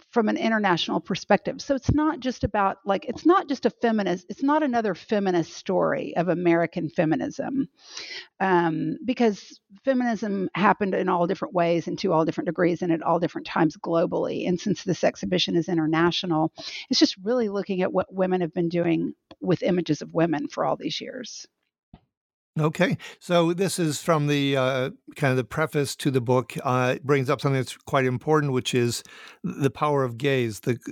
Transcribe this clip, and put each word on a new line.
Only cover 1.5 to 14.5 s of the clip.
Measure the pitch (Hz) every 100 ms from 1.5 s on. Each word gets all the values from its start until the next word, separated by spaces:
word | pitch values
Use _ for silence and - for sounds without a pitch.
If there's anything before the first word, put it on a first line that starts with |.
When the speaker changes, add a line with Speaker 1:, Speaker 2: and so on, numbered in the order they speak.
| 269
Speaker 1:
So | -
it's | 269 -
not | 285 311 311
just | 254 -
about, | 240 214 196 -
like, | - 196 -
it's | -
not | 302 381 -
just | 269
a | 233
feminist, | - 233 220 185 180 -
it's | 208
not | 277 302
another | 302 233 214
feminist | 175 - 208 196 180 156
story | - - 180 160 151 - -
of | 170
American | 170 175 165 165 - 160
feminism, | - 156 160 - - 123 135 - _ - - - - - -
um, | 190 175 170 156 160 - 247
because | 247 233 196 - - _ 196 -
feminism | 254 240 214 220 196 180
happened | - 202 180 185
in | 185 -
all | 175 175
different | 190 -
ways | 185 170 170 156
and | 170
to | 190
all | 160 165
different | 156 180
degrees | 165 175 165
and | 180
at | 165
all | 151 175
different | 170 - -
times | - 160 -
globally. | - 165 170 165 - -
And | 175